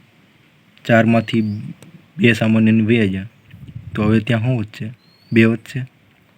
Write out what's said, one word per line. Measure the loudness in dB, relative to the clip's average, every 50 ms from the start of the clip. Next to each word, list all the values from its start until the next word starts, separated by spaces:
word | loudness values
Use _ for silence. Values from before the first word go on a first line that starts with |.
| _ _ _ _ _ _ _ _ _ _ _ _ _ _ _ _ -2
ચારમાંથી | 2 2 4 4 4 2 2 0 0 -2 -2 -2 -2 -6 -8 -10 -14 -16 -18 -20 -20 -20 -20 _ _ -6
બે | 0 2 2 2
સામાન્ય | 2 0 2 2 4 4 4
વયા | 4 2 2 2 2 2 0
ગયા. | 0 -2 -6 -10 -12 _ _ _ -20 -20 -20 -20 -18 -18 -18 -16 -10 -6
તો | -2 0
હવે | 2 2 0
ત્યાં | 2 0 -2 -2 0
શું | -2 -2
વધશે? | -4 -6 -8 -10 -14 -12 -14 -14 _ _ _ _ _ _ 0
બે | 2 4 4
વધશે. | 4 2 -2 -8 -12 -12 -12 -12 -12 _ _ _ _ _ _ _ _ _